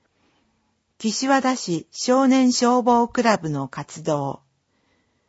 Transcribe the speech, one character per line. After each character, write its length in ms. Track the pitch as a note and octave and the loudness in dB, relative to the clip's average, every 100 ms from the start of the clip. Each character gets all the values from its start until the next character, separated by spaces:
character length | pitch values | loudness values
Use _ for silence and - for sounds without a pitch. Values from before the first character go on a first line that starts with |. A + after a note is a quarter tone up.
| _ _ _ _ _ _ _ _ _ - | _ _ _ _ _ _ _ _ _ -8
岸 280 | A3 G3+ C4 | -6 -4 0
和 160 | C4+ | 0
田 140 | C4 B3+ | 0 -2
市 320 | - D#3+ - | -4 -6 -6
少 380 | - - C4 C4 | -8 0 2 4
年 240 | C4 B3+ | 4 4
消 280 | B3 A#3+ B3 | 2 2 2
防 280 | A#3 A#3+ A#3 | 2 2 2
ク 160 | - | 0
ラ 120 | A#3 F#3+ | 0 0
ブ 140 | D#3+ | -2
の 160 | C#3+ C3+ | -6 -8
活 380 | - C#3+ D#3+ | -10 -14 -10
動。 380 | D#3+ D3 C#3 - _ _ _ _ _ _ _ _ | -4 -4 -4 -8 _ _ _ _ _ _ _ _